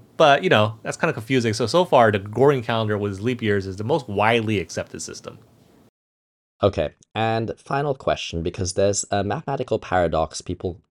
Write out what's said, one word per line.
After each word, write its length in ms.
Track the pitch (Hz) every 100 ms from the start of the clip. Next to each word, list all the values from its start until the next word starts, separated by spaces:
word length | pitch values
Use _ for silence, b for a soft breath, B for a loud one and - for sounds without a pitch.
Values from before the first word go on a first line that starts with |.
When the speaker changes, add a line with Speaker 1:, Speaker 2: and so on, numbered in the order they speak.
| - -
Speaker 1:
but, 260 | 156 143
you 60 | 185
know, 280 | 123 107 113
that's 160 | - -
kinda 160 | 170
confusing. 400 | 131 110 131 113
So, 120 | 107 117
so 200 | 170 180
far, 260 | 139 113
the 60 | 104
Gregorian 440 | 101 107 139 139
calendar 340 | 110 113 110 104
with 240 | 104 95
leap 220 | 113 123
years 240 | 110 101 95
is 100 | 95
the 80 |
most 240 | 107 156 135
widely 520 | 98 107 117 107 104
accepted 400 | 82 - 87 87
system. 380 | - - - - _ _ _ _ _ _ _ _ _ _ _ -
Speaker 2:
Okay, 260 | 104 92 73 _ _
and 380 | 107 110 113 110 -
final 340 | - 139 147
question, 520 | 131 - 76 - 85
because 300 | 82 - 90
there's 300 | - 98 98 -
a 140 | 101
mathematical 560 | 98 123 151 139 131 110
paradox 600 | - 92 87 80 80 -
people 400 | - 90 95 82 _